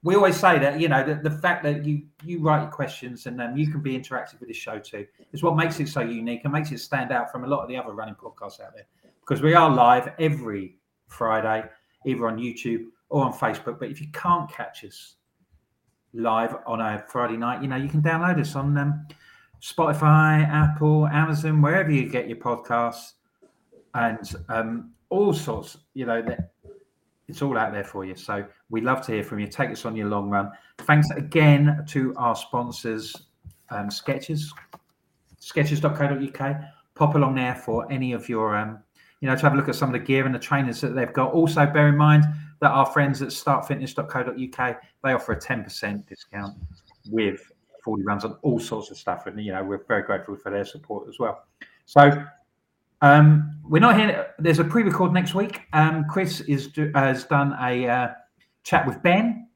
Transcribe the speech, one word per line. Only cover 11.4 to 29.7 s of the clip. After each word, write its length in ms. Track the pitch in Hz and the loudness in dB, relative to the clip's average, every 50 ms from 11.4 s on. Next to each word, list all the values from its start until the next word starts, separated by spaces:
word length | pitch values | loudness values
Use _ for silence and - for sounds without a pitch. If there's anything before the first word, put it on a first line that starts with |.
| 110 110 110 110 110 - - _ _ _ _ _ _ | 0 -2 -2 -4 -4 -10 -16 _ _ _ _ _ _
either 220 | 135 131 113 117 113 | -6 -4 -2 -2 -4
on 100 | 113 110 | -4 -4
YouTube 500 | 120 123 117 - - 120 117 113 - - _ _ _ _ | -8 -8 -8 -8 -6 -6 -4 -6 -6 -10 _ _ _ _
or 140 | - 147 135 | -2 0 0
on 80 | 123 | 0
Facebook. 480 | 127 - - 117 113 - - - 117 - | -2 -4 -4 -4 -4 -4 -8 -10 -10 -10
But 100 | - 113 | -10 -12
if 120 | 143 - | -12 -14
you 60 | 151 151 | -16 -14
can't 380 | - - - 180 175 165 151 151 | -14 -6 0 0 0 0 0 -8
catch 320 | - - 110 - - - - | -10 -12 -14 -14 -14 -18 -20
us 320 | 98 - - - - _ _ _ _ _ _ _ _ _ _ _ _ _ _ _ _ _ _ _ _ _ | -20 -20 -20 -20 -20 _ _ _ _ _ _ _ _ _ _ _ _ _ _ _ _ _ _ _ _ _
live 420 | 117 113 113 113 113 117 113 117 - - | -4 -2 0 0 0 0 -2 -4 -8 -8
on 140 | - 117 113 | -8 -6 -4
a 220 | 113 110 107 104 - - | -4 -4 -4 -6 -10 -8
Friday 300 | - 127 120 117 113 113 | -4 -4 -2 -2 -4 -4
night, 240 | 117 120 123 120 | -4 -4 -4 -4
you 60 | 131 135 | -6 -6
know, 80 | 131 | -4
you 140 | 131 135 143 | -4 -6 -2
can 120 | 151 156 | 0 0
download 380 | 151 165 165 165 170 180 180 156 | 2 2 0 0 0 0 0 0
us 160 | 139 - - | 0 -2 -4
on, 220 | 139 135 143 147 143 | -4 -2 0 0 0
um, 280 | 143 143 147 - - - - _ _ - _ _ _ _ _ _ | 0 0 -2 -4 -6 -14 -20 _ _ -20 _ _ _ _ _ _
Spotify, 840 | - - - - 160 156 147 151 156 156 151 156 156 156 156 156 156 151 | -18 -12 -2 -2 0 0 0 2 6 6 6 8 6 6 4 4 2 2
Apple, 600 | 151 151 151 151 151 - 151 151 151 151 151 147 | 2 2 2 2 2 2 2 4 4 4 4 2
Amazon, 540 | 147 147 160 160 151 147 156 156 156 151 | 2 0 0 0 0 -2 -2 0 4 4
wherever 300 | 143 143 165 190 190 156 | 4 4 4 2 2 2
you 160 | 151 135 123 113 | 2 0 0 0
get 200 | - 123 117 - | -4 -4 -4 -4
your 100 | 117 113 | -10 -8
podcasts. 760 | - 123 120 117 - - 120 117 117 117 117 - - - _ _ _ _ _ _ _ _ _ _ _ _ _ - _ _ _ | -4 -4 -4 -4 -4 -2 -2 0 0 -2 -4 -8 -18 -20 _ _ _ _ _ _ _ _ _ _ _ _ _ -20 _ _ _
And, 420 | 123 120 117 107 104 101 - - - 87 - | -2 -2 -2 -2 -4 -10 -14 -14 -14 -10 -6
um, 420 | 117 113 113 110 113 117 - - - _ _ _ | -4 -4 -4 -4 -6 -8 -10 -12 -20 _ _ _
all 240 | 165 190 208 202 156 | 0 2 2 2 2
sorts, 440 | - - - 113 104 - - - - _ _ _ | 0 -4 -6 -8 -8 -8 -12 -18 -20 _ _ _
you 120 | 135 127 | -8 -4
know, 160 | 117 113 117 | -4 -2 -2
that, 300 | 113 110 - - 87 - _ _ _ - - - _ _ _ _ _ _ _ _ _ - | -2 -4 -6 -6 -8 -10 _ _ _ -20 -20 -20 _ _ _ _ _ _ _ _ _ -20
it's 140 | 143 - | -10 -6
all 160 | 143 143 127 113 | -4 -2 -2 -2
out 160 | 113 110 104 | -2 -2 -4
there 100 | 104 98 | -8 -10
for 220 | - - 101 95 | -8 -10 -10 -10
you. 100 | 92 92 | -10 -12
So 300 | 92 - - 101 101 101 - _ _ _ _ | -14 -10 -8 -8 -8 -8 -10 _ _ _ _
we 120 | 110 113 | -6 -4
love 240 | 110 127 131 131 131 | 0 0 -2 -2 -2
to 60 | - | -4
hear 120 | 113 107 101 | -4 -4 -4
from 160 | - - 104 | -6 -6 -8
you. 80 | 104 101 | -8 -8
Take 240 | - - 139 117 | -4 -4 -4 -4